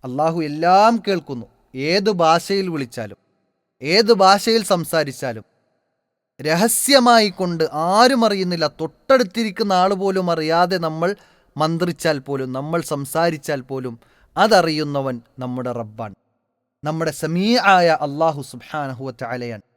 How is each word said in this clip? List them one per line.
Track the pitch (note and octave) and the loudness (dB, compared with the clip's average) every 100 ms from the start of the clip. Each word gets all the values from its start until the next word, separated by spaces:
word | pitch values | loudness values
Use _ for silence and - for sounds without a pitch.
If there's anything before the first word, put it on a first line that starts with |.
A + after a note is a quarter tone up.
അല്ലാഹു | C3 C3 D#3+ E3 | -8 -2 -2 -2
എല്ലാം | D#3 D3 E3+ F#3 A3 A#3 | -4 -2 2 6 4 2
കേൾക്കുന്നു. | F#3 F#3 D#3+ B2+ A2 _ _ B2+ C#3+ | -2 -4 -4 -12 -12 _ _ -8 -2
ഏത് | F#3+ G3+ F#3+ | 0 0 2
ഭാഷയിൽ | D#3+ E3 - G3 F#3+ | 4 2 0 -4 -2
വിളിച്ചാലും | D#3 B2+ - G#2+ F#2+ _ _ _ _ _ _ | -6 -8 -10 -12 -14 _ _ _ _ _ _
ഏത് | C3 F#3 A3 | 0 2 4
ഭാഷയിൽ | G#3+ F#3+ G3 A#3 A3+ | 6 6 6 4 0
സംസാരിച്ചാലും | G3+ F3+ D#3 E3 C#3+ - C3 A2 - _ _ _ _ _ _ _ _ _ | 2 -2 0 -2 -2 -6 -8 -10 -16 _ _ _ _ _ _ _ _ _
രഹസ്യമായി | C#3+ E3 A3+ - - C#4 B3 A#3 G#3+ | -2 2 2 0 2 4 6 4 4
കൊണ്ട് | F3 F#3 E3+ D#3 D3 E3 | -2 -4 -2 -4 -2 0
ആരും | G3+ B3+ C4 | 4 4 4
അറിയുന്നില്ല, | A3+ G3+ F3+ E3+ D3+ - | 2 0 -4 -2 -4 -4
തൊട്ടടുത്തിരിക്കുന്ന | D#3+ _ _ C4 G#3+ A3 A3 F3+ G#3 | -10 _ _ 2 2 -2 -4 -2 0
ആൾ | F#3 F#3 | 2 2
പോലും | G3 G3 F#3+ F3+ | 2 -2 -2 -2
അറിയാതെ | E3 D#3 E3 F3 F#3 | -2 0 2 2 0
നമ്മൾ | E3 D#3 F3 G3+ _ _ _ - | -4 -2 -4 -4 _ _ _ -2
മന്ത്രിച്ചാൽ | D#3 E3 F3 - E3 D3 | -2 0 -2 -2 -2 -2
പോലും, | C3 C#3 C3 | -4 -6 -6
നമ്മൾ | B2+ D3 E3+ | -8 -4 -6
സംസാരിച്ചാൽ | D#3+ D3 C#3 D#3+ E3+ D#3+ - C#3+ | -4 -6 -4 0 0 -2 -6 -8
പോലും | B2+ C3+ B2+ A#2 _ _ _ - | -6 -10 -10 -12 _ _ _ 0
അതറിയുന്നവൻ | G#3 G3+ E3+ D3+ D3 C#3+ C3+ B2 _ - | 4 4 4 -2 -4 -4 -4 -8 _ -12
നമ്മുടെ | B2+ B2+ B2 | -8 -6 -6
റബ്ബാണ്, | A#2 A2 A2 A2 F#2+ _ _ _ _ _ _ | -8 -10 -10 -12 -14 _ _ _ _ _ _
നമ്മുടെ | D3 D#3+ D#3+ D3 | -8 -4 -4 -4
സമീ | D#3 E3+ G3+ A#3+ G3+ | -4 -2 2 2 4
ആയ | F#3+ F3 D#3 | 4 4 2
അല്ലാഹു | D3 C#3+ D#3+ C#3+ | -2 0 -2 -2
സുബ്ഹാനഹു | C3+ B2+ - D#3 C#3 B2+ | -10 -16 -12 -8 -8 -10
വ | C3+ A#2 | -12 -10
തആലയാണ്. | A#2+ B2 A#2+ A2 _ | -10 -8 -10 -12 _